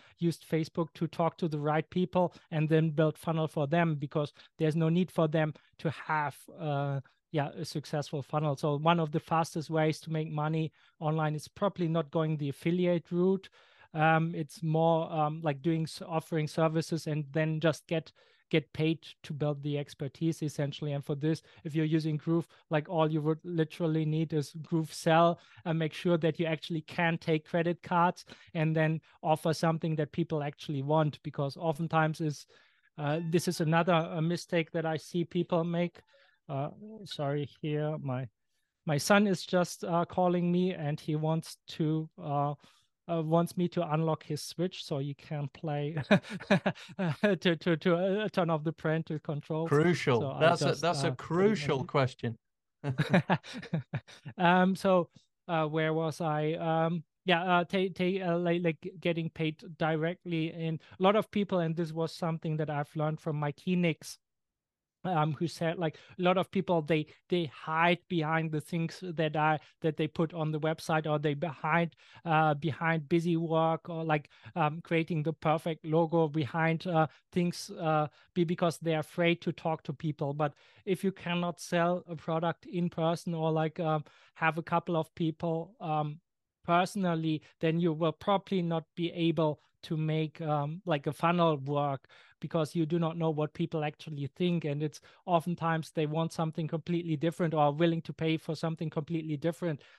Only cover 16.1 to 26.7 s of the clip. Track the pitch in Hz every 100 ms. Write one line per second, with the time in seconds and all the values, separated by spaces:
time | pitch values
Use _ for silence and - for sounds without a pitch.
16.1 | 160 - 160 151 - 160 160 - 160 165
17.1 | 151 139 151 156 156 160 - - 160 -
18.1 | _ _ _ - 160 - - 160 160 -
19.1 | - - 143 147 143 147 143 143 - 139
20.1 | - 165 156 151 - 143 - 147 143 -
21.1 | 143 156 160 - - 165 156 156 160 160
22.1 | 151 160 170 - - - 156 147 170 156
23.1 | 160 147 156 175 170 156 - 170 160 156
24.1 | 156 156 156 139 165 143 165 156 - 165
25.1 | 160 170 170 - - 175 165 156 - 180
26.1 | 170 160 151 165 220 -